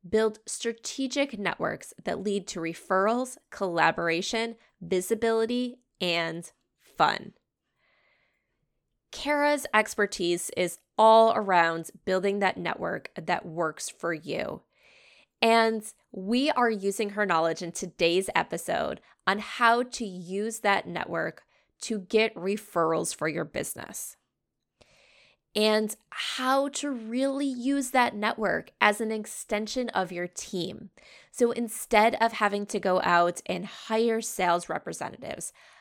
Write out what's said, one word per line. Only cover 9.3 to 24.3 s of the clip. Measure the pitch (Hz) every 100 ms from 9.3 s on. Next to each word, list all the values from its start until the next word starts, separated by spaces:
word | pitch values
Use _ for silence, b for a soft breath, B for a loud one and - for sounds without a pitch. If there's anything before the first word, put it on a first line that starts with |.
| 294 294 294 -
expertise | 214 214 - 202 - 175 175 - -
is | 180 - _ -
all | 220 220 226
around | - 202 180 165 165 165 -
building | - 185 196 202
that | 190 185
network | 170 - 170 - - -
that | 160 175 -
works | 160 165 151 -
for | - 170
you. | 160 156 - - - _ b b b b b b _
And | 226 226 226 226 214 - _
we | 208 190 247 294
are | - 240
using | 214 196 190 208
her | 202 202
knowledge | 165 165 160
in | 175
today's | - 180 - 170 175 196
episode | 180 190 170 - 165 - - b b -
on | 202
how | - - 233 240
to | 247 -
use | 220 180 175 190 220 220
that | 208 196 -
network | 170 - 165 165 - _ _ _ _
to | - 220
get | 180 220 220
referrals | 220 185 208 - 175 165 160 165
for | - 160
your | 156
business | 156 - - - - - - - _